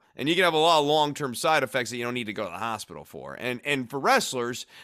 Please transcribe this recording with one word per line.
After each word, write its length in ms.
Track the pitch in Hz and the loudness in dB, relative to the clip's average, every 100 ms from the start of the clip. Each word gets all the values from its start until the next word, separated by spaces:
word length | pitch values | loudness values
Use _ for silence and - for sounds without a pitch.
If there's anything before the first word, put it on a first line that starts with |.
| _ - | _ -6
And 100 | 135 | -2
you 80 | 175 | 4
can 80 | |
have 100 | 180 | 4
a 40 | 156 | 6
lot 240 | 160 160 | 6 6
of 60 | 143 | 6
long-term 480 | 151 147 143 143 117 | 4 2 0 -6 -2
side 280 | 165 156 | 2 2
effects 260 | 131 135 113 | 2 -2 -4
that 80 | 123 | -4
you 60 | |
don't 100 | 120 | -4
need 140 | 123 110 | -4 -6
to 60 | |
go 100 | 104 | -6
to 80 | 101 | -6
the 60 | 85 | -6
hospital 480 | 113 107 - 78 73 | -6 -6 -10 -16 -16
for. 280 | - 65 69 | -14 -12 -8
And, 260 | 120 123 | -6 -6
and 260 | 143 139 120 | -2 -2 -2
for 100 | 143 | -2
wrestlers, 680 | 160 262 - 131 120 120 - - | 2 2 2 -4 -6 -6 -12 -20